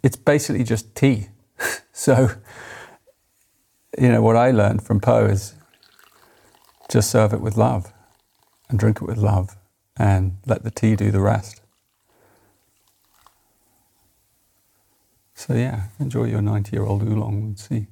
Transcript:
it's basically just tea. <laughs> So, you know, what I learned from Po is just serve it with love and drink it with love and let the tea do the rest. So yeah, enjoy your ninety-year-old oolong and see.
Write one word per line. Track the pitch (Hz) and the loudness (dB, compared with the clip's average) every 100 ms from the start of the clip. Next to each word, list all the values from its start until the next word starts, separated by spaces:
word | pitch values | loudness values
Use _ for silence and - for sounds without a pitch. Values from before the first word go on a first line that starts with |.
it's | 135 - | -4 -2
basically | - 147 147 117 | 0 0 0 -4
just | 117 113 - | -2 -4 -8
tea. | - 139 113 101 - _ - | -2 0 0 -4 -16 _ -10
<laughs> | - - - | -8 -8 -14
So, | - - 117 127 - - - - - - - _ _ _ _ _ _ _ _ _ - | -6 2 4 2 0 -14 -20 -20 -20 -20 -20 _ _ _ _ _ _ _ _ _ 2
you | 127 | 4
know, | 117 | 6
what | 113 117 | 4 4
I | 123 | 4
learned | 120 101 110 - | 4 2 0 0
from | 104 | 0
Po | 123 117 104 | 4 4 4
is | 101 - - _ _ _ _ _ _ _ _ _ _ _ _ - | 0 -4 -14 _ _ _ _ _ _ _ _ _ _ _ _ -2
just | - 104 | 0 2
serve | 117 107 | 2 2
it | 107 | 0
with | 110 104 | -2 0
love | 110 117 92 - _ _ _ _ _ _ - | 0 0 -8 -14 _ _ _ _ _ _ -6
and | 110 | 0
drink | 110 107 | 0 0
it | - | -4
with | 110 | -2
love | 104 98 95 - _ _ _ - | 0 0 -2 -8 _ _ _ -2
and | 110 95 95 92 - | 2 2 0 -4 -4
let | 117 | -4
the | 113 | -4
tea | - 113 | -2 0
do | 104 104 | 2 0
the | 101 | 0
rest. | 98 107 - - _ _ _ _ _ _ _ _ _ _ _ _ _ _ _ _ _ _ _ _ _ _ _ _ _ _ _ _ _ _ _ _ _ _ _ _ _ | 0 0 -4 -16 _ _ _ _ _ _ _ _ _ _ _ _ _ _ _ _ _ _ _ _ _ _ _ _ _ _ _ _ _ _ _ _ _ _ _ _ _
So | - - | -14 -4
yeah, | 120 123 107 98 - | -2 -2 -6 -10 -8
enjoy | 139 120 | -6 -4
your | 117 110 | -4 -2
ninety-year-old | 104 104 101 107 104 101 | -2 -2 -4 -4 -2 -2
oolong | 110 107 110 104 | -2 -4 -4 -6
and | 107 101 | -6 -10
see. | - 120 101 | -8 -8 -8